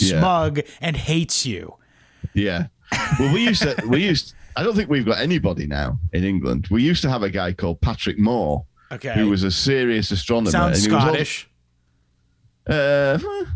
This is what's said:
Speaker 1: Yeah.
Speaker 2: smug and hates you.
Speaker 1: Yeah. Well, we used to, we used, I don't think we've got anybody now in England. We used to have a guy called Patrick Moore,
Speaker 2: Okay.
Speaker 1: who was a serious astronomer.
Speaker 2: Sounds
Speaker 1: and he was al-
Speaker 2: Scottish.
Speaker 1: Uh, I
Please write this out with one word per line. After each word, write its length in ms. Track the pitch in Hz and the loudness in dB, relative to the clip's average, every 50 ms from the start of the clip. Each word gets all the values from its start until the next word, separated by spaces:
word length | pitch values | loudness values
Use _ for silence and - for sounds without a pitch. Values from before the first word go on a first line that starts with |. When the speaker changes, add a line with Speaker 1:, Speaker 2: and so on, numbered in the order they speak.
Speaker 1:
Yeah. 180 | 98 92 87 160 | 2 2 2 2
Speaker 2:
smug 400 | 175 185 175 165 160 151 143 147 - - - - | 2 4 2 2 0 0 -2 -2 -6 -6 -10 -8
and 160 | - 170 147 | -6 -4 -4
hates 500 | - - 151 160 165 165 - - - - | -4 -2 0 0 0 0 0 -2 -4 -2
you. 280 | 123 98 85 82 80 - _ _ _ _ _ _ _ _ - - - | -4 -6 -6 -10 -14 -18 _ _ _ _ _ _ _ _ -14 -12 -4
Speaker 1:
Yeah. 340 | - 101 104 98 87 85 85 - _ _ _ - - - - - 151 - | -2 0 0 0 0 -2 -4 -4 _ _ _ -6 -6 -4 -2 -2 0 0
Well, 120 | 135 139 | 2 2
we 120 | 160 220 240 | 2 2 2
used 180 | 240 196 - | 2 2 2
to, 140 | - 143 120 - 107 | 0 0 -2 -4 0
we 160 | 117 127 156 | 0 2 2
used, 320 | 202 196 160 - - - - - - - - | 2 2 0 -2 -2 -8 -18 -20 -20 -10 -6
I 80 | 127 170 | -4 -2
don't 100 | 233 214 | 0 0
think 160 | 214 202 - | 0 0 0
we've 160 | 147 135 110 | 0 0 2
got 140 | 110 104 92 | 0 0 0
anybody 480 | 131 170 180 143 95 95 85 76 73 73 | 0 0 0 2 2 0 -2 -2 -4 -4
now 320 | 71 71 71 64 - - 82 - | -2 -2 -2 -2 -4 -4 -4 -2
in 120 | - 87 92 | -2 0 0
England. 420 | 98 98 85 67 64 60 69 - - | 0 0 0 0 -2 -2 -2 -2 0
We 140 | 101 117 | 0 2
used 200 | 131 170 175 - | 2 2 2 2
to 80 | - 135 | 0 0
have 120 | 131 113 | 0 0
a 80 | 101 98 | -2 -2
guy 220 | 87 98 90 90 | -2 -2 -2 -4
called 280 | 90 - 98 87 82 - | -4 -2 -2 -4 -2 0
Patrick 380 | - 117 113 - - 101 - 107 | -2 -2 -2 -2 -4 -4 0 2
Moore, 460 | 104 113 123 117 85 76 73 - - - _ _ _ - | 2 2 2 2 0 0 -2 -2 -4 -10 _ _ _ -16
Speaker 2:
Okay. 240 | 135 - - 131 110 | -14 -10 -8 -2 0
Speaker 1:
who 140 | 107 110 104 | 2 2 2
was 140 | 101 92 98 | 2 2 2
a 80 | 95 | 0
serious 580 | 90 - - 139 135 131 123 120 113 107 98 - | 0 0 0 0 2 2 2 2 0 0 0 -2
astronomer. 400 | 101 95 - - 120 117 110 92 | -4 -4 -2 0 0 2 2 2
Speaker 2:
Sounds 280 | 78 - - 85 76 98 | 2 2 2 2 2 2
Speaker 1:
and 80 | 104 107 | 2 4
he 20 | - | 4
was 40 | 139 131 | 4 4
al- 60 | - | 2
Speaker 2:
Scottish. 380 | - 147 151 - - - - _ _ _ _ _ _ _ _ _ _ _ _ _ _ _ _ _ _ _ _ _ _ _ - | 2 0 -2 -4 -6 -10 -12 _ _ _ _ _ _ _ _ _ _ _ _ _ _ _ _ _ _ _ _ _ _ _ -6
Speaker 1:
Uh, 520 | - 151 151 143 143 143 143 143 135 143 170 | -4 0 0 2 2 4 4 4 2 2 0
I 240 | 370 415 - 403 359 - - | -2 -4 -6 -6 -6 -6 -6